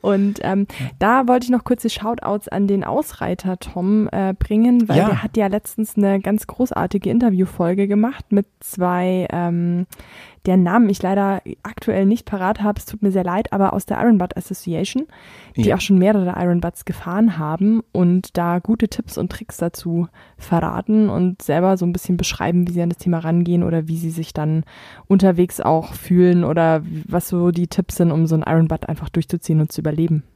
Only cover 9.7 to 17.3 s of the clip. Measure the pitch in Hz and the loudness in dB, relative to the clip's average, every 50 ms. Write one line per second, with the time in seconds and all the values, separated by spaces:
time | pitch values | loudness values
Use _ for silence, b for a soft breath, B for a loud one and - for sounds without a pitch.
9.7 | 175 175 185 _ B B B B B B B B B B _ - 175 190 180 170 | -2 -2 -4 _ B B B B B B B B B B _ 2 4 4 4 4
10.7 | 185 240 240 196 202 - - 180 196 202 196 196 196 185 _ - - _ - 214 | 4 4 4 4 2 0 0 0 0 2 2 0 -2 -4 _ -12 -14 _ -14 -16
11.7 | 226 - - 226 202 190 196 196 226 233 - - - 190 185 185 220 - 202 208 | -16 -6 -4 -2 0 2 4 2 2 2 -2 -8 -6 -4 -2 -2 -2 0 -2 -2
12.7 | 208 - - - - 214 208 196 190 190 180 180 175 202 233 - - 196 196 190 | -2 -4 -8 -12 -8 -2 -2 0 0 0 -2 0 -2 -4 -4 -2 0 2 2 2
13.7 | - 196 - - 202 - - 240 226 190 180 180 - - - - 190 - - 175 | 0 -4 -4 -4 -4 0 4 4 4 4 2 -2 -6 -10 -10 -10 -12 -10 -6 -6
14.7 | 165 160 185 - - 254 311 B B B B B B B B B B - 113 - | -4 -4 -4 -4 -4 -6 -6 B B B B B B B B B B 0 2 2
15.7 | 226 180 - - 196 185 180 202 214 202 185 180 - - 180 175 175 175 175 170 | 2 0 2 4 4 6 6 4 4 2 0 -2 -2 -2 0 0 0 0 -2 -4
16.7 | - - - - - - - 175 175 202 226 226 | -8 -8 -10 -10 -10 -8 -8 -6 0 2 2 2